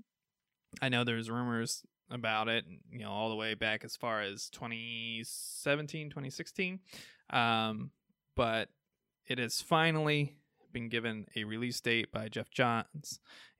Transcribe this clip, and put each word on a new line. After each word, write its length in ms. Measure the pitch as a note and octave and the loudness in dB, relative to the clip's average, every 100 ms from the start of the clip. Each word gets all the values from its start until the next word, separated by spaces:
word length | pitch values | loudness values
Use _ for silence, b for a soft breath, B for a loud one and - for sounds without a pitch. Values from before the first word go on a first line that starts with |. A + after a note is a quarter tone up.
| - _ _ _ _ _ _ - | -20 _ _ _ _ _ _ -4
I 80 | C3+ | 0
know 160 | A#2+ | 2
there's 260 | A#2+ A2+ A2+ | 2 0 0
rumors 540 | A#2+ B2 A#2 A#2 - - _ _ | -2 0 0 0 -4 -8 _ _
about 380 | A#2+ A2+ A2 A2 | -4 0 2 2
it, 160 | A2+ E2+ F2+ - | 0 -2 -14 -14
you 100 | A#2+ | -10
know, 100 | G#2 | -4
all 180 | G2+ A2 | -2 0
the 80 | A2 | 0
way 180 | A2 | -2
back 300 | A2 A2 G#2+ | 0 0 0
as 100 | A#2 - | -4 -6
far 240 | A#2+ G#2+ | -2 -2
as 260 | G2+ G2+ - | -2 -6 -10
twenty 720 | - A#2+ A2+ A#2 A#2 A#2 A2+ | -10 -8 -8 -8 -8 -6 -8
seventeen, 840 | A2+ - - - D3 D3 D3 D#3+ D3+ | -8 -10 -10 -2 2 2 0 -6 -8
twenty 200 | C#3+ C#3 | -8 -8
sixteen. 500 | - E3 - F#3 F#3 B B B B - | -8 -8 -2 -2 -4 B B B B 0
Um, 600 | B2 A#2 A2+ A2 A2 C#3 - _ _ _ - | 2 4 4 2 -2 -6 -10 _ _ _ 2
but 340 | A#2 A2+ - _ _ _ _ _ - | 2 2 -2 _ _ _ _ _ -4
it 120 | B2 | -2
has 220 | A2+ - | 0 -2
finally 760 | - E3 E3 D#3 D3+ D3 C#3+ - _ _ _ | 2 6 6 4 4 4 2 -2 _ _ _
been 160 | A#2+ A#2 | -6 -2
given 380 | A#2 A#2 A2 - A2 | 0 0 -4 -4 -4
a 80 | |
release 360 | G#2+ A2 B2 A#2+ | -4 -2 -2 0
date 320 | A#2+ A#2 - | 4 4 2
by 160 | A2 A2 | -4 -4
Jeff 220 | G#2+ G#2 | -6 -4
Johns 720 | - B2 A#2 - D3+ - - B B B | 4 4 4 0 -10 -12 -14 B B B